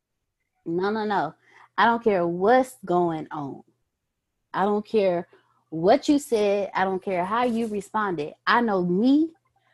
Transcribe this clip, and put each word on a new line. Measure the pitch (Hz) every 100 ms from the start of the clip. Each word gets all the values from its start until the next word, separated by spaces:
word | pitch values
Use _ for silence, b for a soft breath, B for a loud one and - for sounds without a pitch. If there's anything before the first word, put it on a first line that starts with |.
| _ _ _ _ _ _ 165
no, | 170 196
no, | 220
no. | 214 190 151 - b b b -
I |
don't | 214 233
care | 226 196 170
what's | 175 196 254 262 -
going | 190 175 170 160 131
on. | 156 139 - - _ _ _ _ _ _ _ _
I | -
don't | 196 208
care | - 220 190 175 - b b b _
what | 160 180 240 -
you | 285
said. | - 220 208 202 190
I | -
don't | 190 185
care | 202 180
how | 180 226
you | 247 226 233
responded. | 208 - 214 208 165 151 -
I | - 226
know | 233 196
me | 175 180 254 285 320 - _ _ _